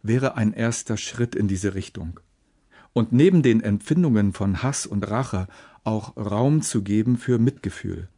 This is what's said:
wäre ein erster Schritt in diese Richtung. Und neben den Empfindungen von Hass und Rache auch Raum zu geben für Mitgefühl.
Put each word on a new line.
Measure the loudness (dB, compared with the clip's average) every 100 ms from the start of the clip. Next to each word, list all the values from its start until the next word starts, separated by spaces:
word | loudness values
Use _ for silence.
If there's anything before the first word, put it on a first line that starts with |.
wäre | 0 0 0 0
ein | 0
erster | 0 -2 -2 -4 -6
Schritt | -6 -4 -4
in | 0 -2
diese | 0 -2
Richtung. | -4 -10 -10 -12 -12 _ _ _ _ _ -20 _
Und | -2 2
neben | 6 6 6
den | 6 4
Empfindungen | 2 -2 0 0 2 2 2
von | 0 -2 -2
Hass | -2 -4 -6
und | -6 -4
Rache | -4 -2 -4 -6 -12 -20 _
auch | -4 -4 -6 -8
Raum | -4 0 2 2
zu | 0 -4
geben | 0 0 2 0
für | 0 2
Mitgefühl. | 2 0 -10 -8 -10 -10 -12